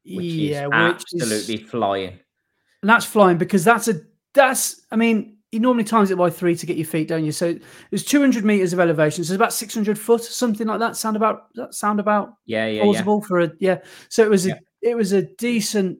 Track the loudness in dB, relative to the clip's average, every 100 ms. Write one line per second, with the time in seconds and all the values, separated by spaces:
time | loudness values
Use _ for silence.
0 | -14 -8 -6 -4 -4 -4 -2 0 0 -2
1 | -8 -6 -2 -2 -4 -8 -8 -4 -2 -2
2 | -6 -12 _ _ _ _ _ _ 2 2
3 | 2 4 4 4 2 2 4 4 2 -4
4 | -6 _ _ 4 4 2 -4 -8 _ 0
5 | 2 2 -2 _ _ -2 0 2 2 2
6 | 2 2 0 2 -2 -2 -4 -6 -4 -4
7 | -2 -2 -4 -2 -4 -4 -10 -20 -8 -6
8 | 0 2 4 2 2 2 2 2 2 2
9 | 0 0 -4 0 0 -2 -8 -4 -2 -4
10 | 0 0 0 -4 -4 -2 -4 -4 -4 -4
11 | -4 0 0 -2 -8 -14 -14 -6 -2 0
12 | 0 0 -2 -12 -6 -4 -2 2 2 2
13 | 0 -2 0 0 0 -2 -2 -2 -6 -20
14 | -6 2 4 2 0 -6 _ _ -2 -2
15 | 0 0 -2 -6 -4 -2 -2 -2 -2 -6